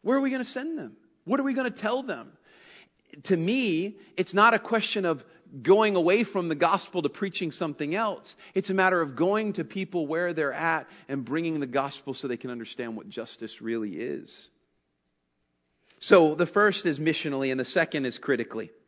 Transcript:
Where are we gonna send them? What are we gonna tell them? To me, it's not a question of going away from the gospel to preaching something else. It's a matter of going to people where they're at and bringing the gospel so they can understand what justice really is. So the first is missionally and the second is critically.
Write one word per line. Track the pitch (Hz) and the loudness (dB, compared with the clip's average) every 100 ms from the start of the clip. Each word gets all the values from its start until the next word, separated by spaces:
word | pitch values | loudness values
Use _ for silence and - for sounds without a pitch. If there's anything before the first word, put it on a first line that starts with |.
Where | 202 269 | 2 2
are | |
we | 269 | 2
gonna | 254 247 | -2 -6
send | 254 302 311 | -8 -8 -8
them? | 117 - _ _ - | -10 -16 _ _ -2
What | 262 | 0
are | |
we | 269 | 0
gonna | 262 254 | 0 -2
tell | - 214 254 | -2 -2 -2
them? | 254 139 131 _ _ - - - - _ _ 147 - | -4 -10 -10 _ _ -20 -20 -20 -20 _ _ -18 0
To | 180 | 0
me, | 170 262 233 160 196 - - - | 2 0 2 0 -2 -8 -12 -6
it's | 180 | -2
not | 190 220 | 6 6
a | 220 | 4
question | - 220 - 214 | 0 -2 0 0
of | 180 147 - - - 139 | 0 -2 -6 -20 -20 -4
going | 120 202 214 190 | 6 8 8 4
away | 165 208 | 4 4
from | 240 196 170 | 2 -2 -2
the | 151 | 2
gospel | 165 185 - 185 | 2 2 -2 -2
to | 147 | -2
preaching | - 196 - 170 | -2 -6 -4 -6
something | - 165 147 147 190 | -4 -6 -4 -4 -2
else. | 220 180 - - - 190 | -2 -4 -14 -20 -6 -6
It's | 196 | 0
a | |
matter | 190 185 180 | 2 4 4
of | 151 131 | 0 0
going | 175 208 214 | 2 2 0
to | 190 151 | -4 -6
people | 196 190 180 147 | -6 -4 -4 -2
where | 160 180 | -2 -2
they're | 160 143 | -2 -2
at | 131 165 160 127 - - | 0 0 0 -4 -20 -6
and | 139 117 | -6 -2
bringing | 151 165 156 | -2 -2 -2
the | 127 | -2
gospel | 131 139 - - | -2 -2 -6 -10
so | 127 139 | -8 -6
they | 120 | -6
can | 127 | -6
understand | 120 110 - 120 110 | -10 -10 -8 -8 -8
what | 101 | -10
justice | 117 110 - 110 - | -12 -12 -12 -14 -10
really | 113 113 107 | -4 -4 -4
is. | 98 123 - - - - _ _ _ _ _ _ _ _ _ _ _ _ _ _ _ | -6 -6 -6 -10 -18 -20 _ _ _ _ _ _ _ _ _ _ _ _ _ _ _
So | - 196 156 | 6 8 8
the | 147 175 | 4 0
first | 202 208 190 175 | 4 2 2 -2
is | 139 | 0
missionally | 156 156 156 135 135 | 0 0 -2 -2 -2
and | 131 | -2
the | 123 | 0
second | 180 160 151 131 | 0 0 -2 -4
is | - | -6
critically. | - 120 113 113 107 _ | -2 -2 -2 -8 -10 _